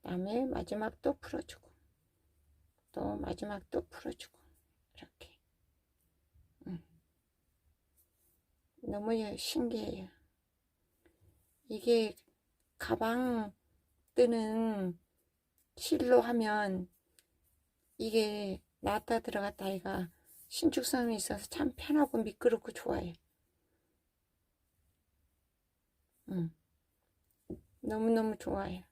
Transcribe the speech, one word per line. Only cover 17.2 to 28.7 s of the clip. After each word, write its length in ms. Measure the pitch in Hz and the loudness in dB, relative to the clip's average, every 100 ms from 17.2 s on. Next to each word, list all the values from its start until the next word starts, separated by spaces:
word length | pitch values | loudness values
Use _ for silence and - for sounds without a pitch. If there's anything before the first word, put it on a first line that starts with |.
| _ _ _ _ _ _ _ - | _ _ _ _ _ _ _ -6
이게 640 | 220 220 214 208 202 190 _ _ | 2 2 2 0 -4 -6 _ _
나왔다 400 | 202 208 - 226 | -2 -2 2 0
들어갔다 460 | 233 208 202 202 196 | 0 -2 -4 -4 -4
아이가 440 | 190 196 190 175 _ _ - - | -4 -2 -2 -4 _ _ -20 -10
신축성이 680 | - 330 269 247 262 240 214 | 2 2 2 0 2 2 0
있어서 300 | - 202 - | -2 -6 -6
참 260 | - 294 - | -2 -2 -2
편하고 420 | - 302 277 226 | 2 4 4 2
미끄럽고 540 | 220 - 240 226 - | -2 2 4 4 -4
좋아요. 400 | - - - 175 170 _ _ _ _ _ _ _ _ _ _ _ _ _ _ _ _ _ _ _ _ _ _ _ _ _ _ _ _ _ _ - | -8 -4 -2 -4 -10 _ _ _ _ _ _ _ _ _ _ _ _ _ _ _ _ _ _ _ _ _ _ _ _ _ _ _ _ _ _ -6
음. 260 | 185 165 - _ _ _ _ _ _ _ _ _ - _ _ | -4 -4 -6 _ _ _ _ _ _ _ _ _ -14 _ _
너무너무 560 | 226 220 220 226 220 214 | -6 0 4 4 2 -2
좋아요. 460 | - 196 196 | -4 -4 -4